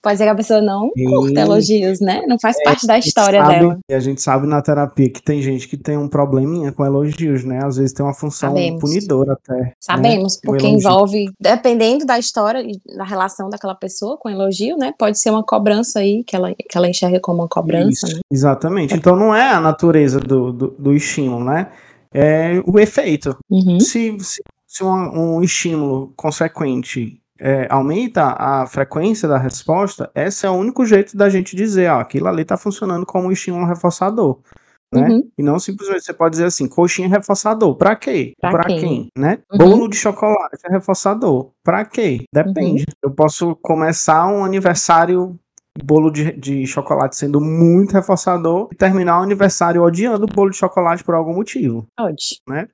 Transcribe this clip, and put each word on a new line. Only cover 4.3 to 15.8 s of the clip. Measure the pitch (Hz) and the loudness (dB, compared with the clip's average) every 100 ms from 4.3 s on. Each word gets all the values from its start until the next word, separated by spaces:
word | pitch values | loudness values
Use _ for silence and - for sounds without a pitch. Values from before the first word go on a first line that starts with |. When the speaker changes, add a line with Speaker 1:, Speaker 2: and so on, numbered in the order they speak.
| 135 143 | 0 2
Speaker 2:
na | 147 | 0
terapia | 143 147 143 - 131 | 0 0 0 2 0
que | - | 0
tem | - 147 | -4 -2
gente | 135 131 - | -2 -4 -6
que | 139 | -10
tem | - 147 | -6 -4
um | 147 | -2
probleminha | 143 143 131 139 170 143 | -2 0 0 0 -2 -6
com | 135 | -2
elogios, | 139 139 147 143 160 135 | -2 0 -2 -2 -2 -2
né? | 123 127 | -2 -4
Às | 139 127 | -4 -2
vezes | 135 | -2
tem | 131 | -2
uma | 139 | -6
função | 139 151 - 139 | -4 -8 -6 -2
Speaker 1:
Sabemos. | 143 170 165 | -2 -2 -2
Speaker 2:
punidora | 143 170 202 135 135 | -2 -4 0 0 0
até, | 135 - 127 | -2 -6 -6
né? | 123 - | -6 -8
Speaker 1:
Sabemos, | - 175 226 220 190 - | -6 0 2 2 -2 -6
Speaker 2:
O | |
Speaker 1:
porque | - 135 135 | -2 0 4
Speaker 2:
elogio. | - | 4
Speaker 1:
envolve, | 190 185 202 208 196 190 | 6 4 4 2 -4 -2
dependendo | 202 233 247 233 220 269 | 0 2 2 2 2 2
da | 285 240 | 0 -2
história | 240 - 208 247 | -2 -2 -2 -2
e | 233 196 - | -6 -12 -14
da | 190 | -14
relação | 190 196 190 - 196 | -8 -4 -4 -4 -10
daquela | 208 202 | -8 -10
pessoa | 190 190 - 202 294 | -8 -10 -8 -8 -8
com | 226 | -8
o | |
elogio, | 196 196 190 226 330 | -2 -2 -2 -4 -2
né? | 262 302 | -4 0
Pode | 208 208 | -2 0
ser | - | 0
uma | 214 | 0
cobrança | 214 214 208 208 | 0 0 2 0